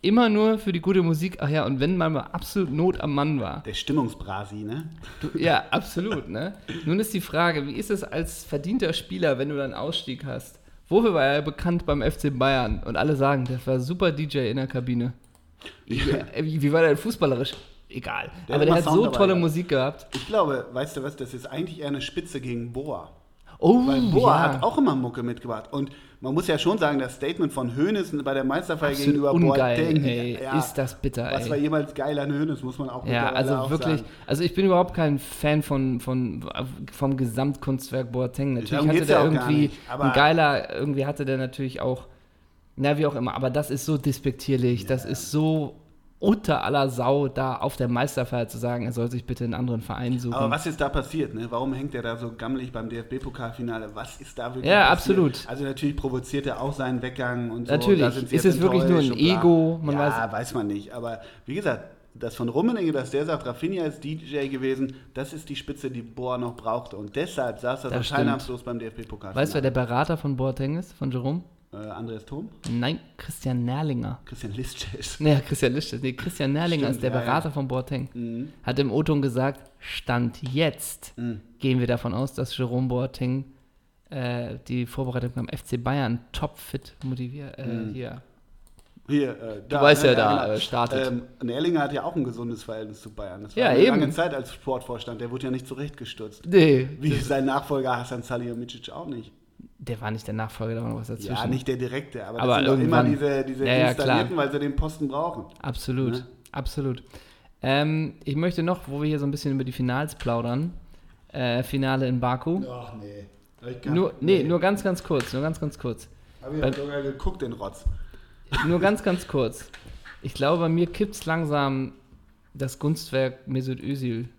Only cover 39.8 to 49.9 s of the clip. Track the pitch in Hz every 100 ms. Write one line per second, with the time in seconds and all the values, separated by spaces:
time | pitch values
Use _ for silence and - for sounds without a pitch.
39.8 | - 127 139 131 147 165 147 135 - -
40.8 | 143 135 135 147 135 131 127 - 131 -
41.8 | 127 123 - - _ _ _ _ _ -
42.8 | 139 147 151 139 123 - 131 139 147 135
43.8 | - 151 143 135 139 123 - 131 123 120
44.8 | 98 131 - 131 - 151 156 160 143 -
45.8 | - - - _ 202 214 - 147 - 143
46.8 | 135 123 123 143 139 131 131 120 139 -
47.8 | 123 120 139 - 123 123 110 113 120 123
48.8 | 117 120 117 123 - 120 120 117 123 113
49.8 | 117